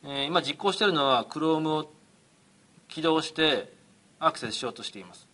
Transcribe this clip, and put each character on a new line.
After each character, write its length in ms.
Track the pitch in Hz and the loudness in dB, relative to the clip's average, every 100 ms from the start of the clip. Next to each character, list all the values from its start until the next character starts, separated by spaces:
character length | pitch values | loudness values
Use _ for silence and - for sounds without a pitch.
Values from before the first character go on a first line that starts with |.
え 200 | 139 139 | -8 -6
ー、 20 | 139 | 0
今 140 | 175 | 0
実 160 | 143 143 | 0 -2
行 160 | 202 | -2
し 60 | 185 | 2
て 60 | |
い 20 | 208 | 2
る 80 | |
の 120 | 160 139 | 4 4
は、 200 | 127 107 | 4 2
Chrome 420 | 151 160 160 156 | -2 0 2 0
を 240 | 156 151 - _ _ _ _ _ _ _ - _ | -2 -4 -16 _ _ _ _ _ _ _ -20 _
起 140 | - | -2
動 180 | 160 160 | 2 2
し 100 | 151 | 0
て 400 | - 156 123 - - _ _ _ _ | 0 2 2 -4 -18 _ _ _ _
ア 140 | 160 | -2
ク 60 | - | 0
セ 120 | 117 | -8
ス 40 | |
し 80 | 107 | -6
よ 80 | 123 | -6
う 20 | |
と 100 | 110 | -8
し 80 | 107 | -14
て 80 | 104 | -14
い 60 | |
ま 100 | 90 | -18
す。 140 | 87 - | -20 -20